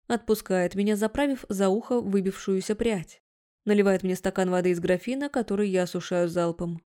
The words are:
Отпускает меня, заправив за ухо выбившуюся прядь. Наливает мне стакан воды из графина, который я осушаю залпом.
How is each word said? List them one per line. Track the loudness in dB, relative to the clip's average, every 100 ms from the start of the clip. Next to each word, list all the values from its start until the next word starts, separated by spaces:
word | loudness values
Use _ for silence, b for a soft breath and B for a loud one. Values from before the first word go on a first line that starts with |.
| -4
Отпускает | -2 0 -2 0 0 0
меня, | 0 0 2
заправив | 0 0 0 -2 -4
за | 0 2
ухо | 2 0 -2
выбившуюся | 0 0 0 -4 -2 -2 -2 -2
прядь. | -2 -2 -6 -16 _ _ _ _
Наливает | 2 4 4 4
мне | 0
стакан | -2 -2 0 2
воды | 2 2
из | 2
графина, | 2 0 0 -4 -4
который | -2 -2 0 0
я | 0
осушаю | 0 -4 -2 0 0
залпом. | 0 -2 -2 -6 -8 -12